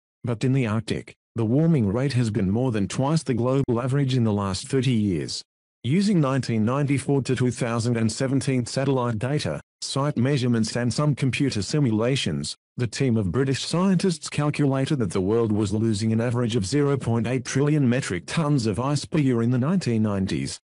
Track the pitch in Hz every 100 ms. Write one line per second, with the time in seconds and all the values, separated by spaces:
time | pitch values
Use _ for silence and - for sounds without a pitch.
0 | _ _ 113 110 131 135 113 110 - 76
1 | - - _ - 110 131 165 156 101 110
2 | 139 120 117 104 92 110 131 110 98 -
3 | 135 165 - 117 123 135 127 117 127 139
4 | 135 127 113 101 98 90 - 135 127 117
5 | 104 82 64 - - _ _ _ 117 170
6 | 202 185 135 135 117 113 107 135 139 139
7 | - 139 127 117 123 117 123 117 120 117
8 | 110 - 135 135 135 127 120 - 139 131
9 | 120 110 120 147 87 76 - _ - 131
10 | 143 117 127 147 123 117 110 120 120 107
11 | 151 131 135 - 135 107 95 151 135 107
12 | 120 135 - 73 73 - _ - 120 -
13 | 139 113 95 90 139 131 - 165 190 180
14 | 196 165 - - 147 143 147 135 135 147
15 | 101 101 92 113 117 104 104 107 113 104
16 | 110 113 120 120 120 117 92 147 143 139
17 | 120 117 117 131 127 131 147 151 127 120
18 | - 90 - - 147 147 110 101 131 147
19 | - 165 131 117 117 127 135 196 127 113
20 | 107 101 95 78 67 -